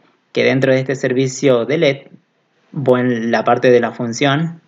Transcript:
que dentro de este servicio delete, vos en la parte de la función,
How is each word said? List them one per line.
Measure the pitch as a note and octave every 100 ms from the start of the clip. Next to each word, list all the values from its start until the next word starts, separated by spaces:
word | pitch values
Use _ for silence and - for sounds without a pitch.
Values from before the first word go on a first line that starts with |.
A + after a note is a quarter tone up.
| _ _ _
que | -
dentro | A#2+ C3 C3+
de | C3
este | C3 C3+
servicio | C3 B2+ C3+ C3 C#3 A#2+ A#2
delete, | D#3+ D3+ C3+ - - _ _ _ _ _
vos | D3+ C3 B2
en | B2 A#2 A#2
la | A2+
parte | A#2+ B2 B2+
de | B2
la | A2+
función, | A2+ A#2+ A2+ C#3+ C#3 E3 -